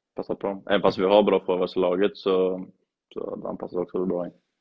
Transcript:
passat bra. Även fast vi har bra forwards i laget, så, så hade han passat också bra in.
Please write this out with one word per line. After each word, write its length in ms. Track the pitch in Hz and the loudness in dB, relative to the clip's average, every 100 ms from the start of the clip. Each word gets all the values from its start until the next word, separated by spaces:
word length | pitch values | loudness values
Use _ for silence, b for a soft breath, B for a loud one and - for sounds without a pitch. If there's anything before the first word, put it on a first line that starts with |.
| _ - | _ -12
passat 240 | - - | -8 -6
bra. 240 | 98 98 - | -6 -6 0
Även 120 | 101 | 2
fast 160 | 95 92 | 2 2
vi 60 | |
har 200 | 92 104 | 4 6
bra 160 | 101 95 - | 6 2 2
forwards 300 | 90 90 - | -2 0 0
i 20 | |
laget, 380 | 90 90 101 - | 0 2 0 -2
så, 480 | 101 95 92 92 92 - _ _ _ | 0 2 2 -2 -10 -18 _ _ _
så 160 | - - | -12 -10
hade 180 | 104 95 | -10 -10
han 100 | 92 | -10
passat 220 | 95 90 | -8 -6
också 260 | 87 95 92 | -4 -4 -2
bra 200 | 90 87 | -2 -6
in. 60 | - _ _ | -12 _ _